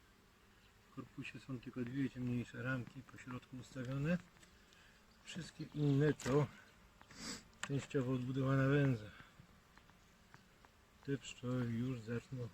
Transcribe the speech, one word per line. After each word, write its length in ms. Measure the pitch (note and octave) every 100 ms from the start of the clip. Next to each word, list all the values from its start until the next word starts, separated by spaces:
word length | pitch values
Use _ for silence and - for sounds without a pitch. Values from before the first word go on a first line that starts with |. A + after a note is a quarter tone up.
| - - - - - - - - -
W 40 |
korpusie 460 | - B2 - B2 B2+
są 200 | - C3
tylko 240 | B2+ B2+
dwie 260 | A#2+ C3+ C3
ciemniejsze 520 | B2+ B2 B2 A#2 A#2+
ramki 400 | A#2+ C3 A#2 C3+
po 160 | - -
środku 380 | - B2 - B2+
ustawione. 640 | A#2 C3+ B2 C3+ D3 F3 - - - - - - - - - -
Wszystkie 400 | - - D3 - D#3
inne 400 | D3 D3 C#3 D3
to 320 | C#3 - C#3 C#3 - - - - - - - - - - - -
częściowo 440 | C#3 - D3 B2+
odbudowana 560 | C3 B2 C3 C3+ C3+ C3+
węza. 420 | C#3+ C#3 A#2+ G#2 - - - - - - - - - - - - - - - - - - -
Te 140 | - C#3
pszczoły 460 | - - B2 B2+
już 360 | A#2+ A#2 B2+ B2+
zaczną 480 | G#2+ A#2 - C3 A#2+